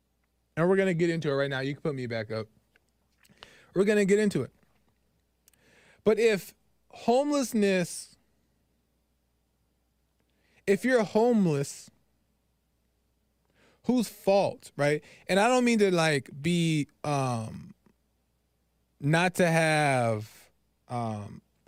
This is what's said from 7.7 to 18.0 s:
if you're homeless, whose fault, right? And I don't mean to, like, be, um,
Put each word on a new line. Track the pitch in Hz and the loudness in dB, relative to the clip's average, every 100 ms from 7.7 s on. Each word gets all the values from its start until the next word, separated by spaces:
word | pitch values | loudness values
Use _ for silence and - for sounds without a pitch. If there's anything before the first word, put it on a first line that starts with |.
| 185 170 - - _ _ _ _ _ _ _ _ _ _ _ _ _ _ _ _ _ _ _ _ _ _ _ _ _ - | 0 -2 -8 -18 _ _ _ _ _ _ _ _ _ _ _ _ _ _ _ _ _ _ _ _ _ _ _ _ _ 0
if | 196 | 0
you're | 247 254 | 2 2
homeless, | 190 214 240 226 180 143 139 - - _ _ _ _ _ _ _ _ _ _ _ _ _ _ _ _ _ _ _ | 2 2 4 4 2 0 -2 -10 -20 _ _ _ _ _ _ _ _ _ _ _ _ _ _ _ _ _ _ _
whose | - 247 202 | -2 0 -2
fault, | - 190 196 151 - - - | -4 0 2 0 -4 -12 -4
right? | 143 151 - - - | -2 -2 -6 -14 -2
And | 185 | 2
I | 226 | 4
don't | 254 | 4
mean | 240 226 | 2 4
to, | 196 | 2
like, | 175 160 143 - 139 | 2 2 0 -4 -6
be, | 156 175 165 156 139 _ | -2 0 0 0 -4 _
um, | 151 143 131 120 110 - - - _ _ | -4 -2 -2 -4 -8 -12 -18 -20 _ _